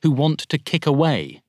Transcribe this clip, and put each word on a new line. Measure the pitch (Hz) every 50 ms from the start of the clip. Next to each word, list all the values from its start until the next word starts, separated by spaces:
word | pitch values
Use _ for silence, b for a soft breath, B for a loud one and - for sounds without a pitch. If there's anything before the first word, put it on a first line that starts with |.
| -
who | 160
want | 135 131 151 156 151 -
to | - - - 143
kick | - - - 160 -
away | 156 139 143 165 160 135 90 73 67 - - _